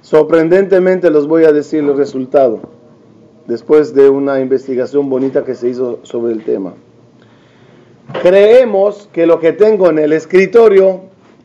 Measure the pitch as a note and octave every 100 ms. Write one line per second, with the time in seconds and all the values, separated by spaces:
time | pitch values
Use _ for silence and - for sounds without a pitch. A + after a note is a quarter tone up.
0 | _ D#3 D3+ E3 D#3+ F#3 G3 F#3+ F#3 F#3
1 | E3+ D3+ D3 E3 D#3+ D3 D3 D#3 C#3+ C#3
2 | C3 C3+ B2+ C#3+ C3 G#2 - _ _ _
3 | _ _ _ _ - A#2 - D3+ C#3 C3
4 | C#3 C#3 C#3 C3+ C3 C3 B2+ B2+ A#2+ C#3
5 | C#3 C3 C3+ C#3 C3 A#2+ B2 B2 B2+ A#2+
6 | - A#2+ A#2 A2 A2 A#2 F#2 - _ _
7 | _ _ _ _ _ _ _ _ _ _
8 | - - F3 F#3+ G#3 B3 A#3+ G3 G3+ G3+
9 | - E3+ E3 E3 E3 D#3+ G#3+ G#3+ F3+ D#3
10 | D3+ D#3 D#3 F#3 F#3+ A#3 A3+ G3 F#3+ F#3
11 | - _ _ _